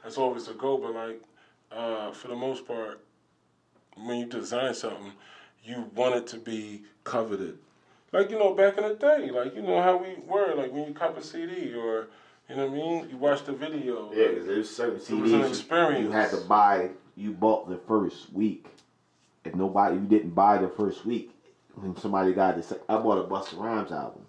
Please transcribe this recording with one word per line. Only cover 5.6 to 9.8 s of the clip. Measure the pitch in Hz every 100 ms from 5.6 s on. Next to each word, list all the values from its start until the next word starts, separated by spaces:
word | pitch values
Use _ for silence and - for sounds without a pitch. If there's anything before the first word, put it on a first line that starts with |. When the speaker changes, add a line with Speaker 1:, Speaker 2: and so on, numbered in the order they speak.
Speaker 1:
you | 110 120 107
want | 113 127
it | 120 117
to | 113
be | 113 110 107 104 - _
coveted. | - 117 110 98 87 - _ _ _ _ _
Like, | 185 196
you | 220
know, | 202
back | 185 196 202
in | 214
the |
day, | 214 285 302 156
like, | 123 123
you | 208
know | 196 175